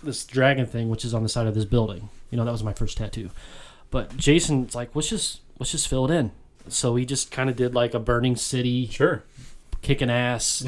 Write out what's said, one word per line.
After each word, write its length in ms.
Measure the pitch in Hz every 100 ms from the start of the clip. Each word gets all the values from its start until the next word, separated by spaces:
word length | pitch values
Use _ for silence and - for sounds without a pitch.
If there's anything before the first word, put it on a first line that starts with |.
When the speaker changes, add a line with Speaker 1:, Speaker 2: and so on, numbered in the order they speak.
Speaker 1:
this 220 | 151 123 -
dragon 400 | 131 131 135 120
thing, 240 | 117 113
which 160 | 110 120
is 80 |
on 80 | 113
the 60 | 110
side 160 | 123 113
of 60 |
this 120 | 107 101
building. 440 | 120 107 92 107 - -
You 60 | 120
know, 80 | 117
that 60 |
was 120 | 117
my 100 | 107
first 240 | 98 101 -
tattoo. 320 | 107 113 90 - - - - - -
But 260 | 127 - -
Jason's 560 | - 160 165 139 127
like, 220 | 120 123 151
"Let's 140 | 151
just, 320 | 220 - - - -
let's 120 | 120
just 160 | - -
fill 180 | 131 131
it 60 |
in." 200 | 170 110 - - _ -
So 260 | - 127 120
he 100 | 127
just 240 | 135 -
kinda 240 | - 131
did, 220 | 123 123 123
like, 180 | 120
a 60 | 120
Burning 380 | 113 120 127 120
City, 500 | - 127 123 123 120
Speaker 2:
Sure. 360 | - 143 135 - - - - - -
Speaker 1:
kicking 280 | - 139 123
ass, 520 | 120 123 120 - -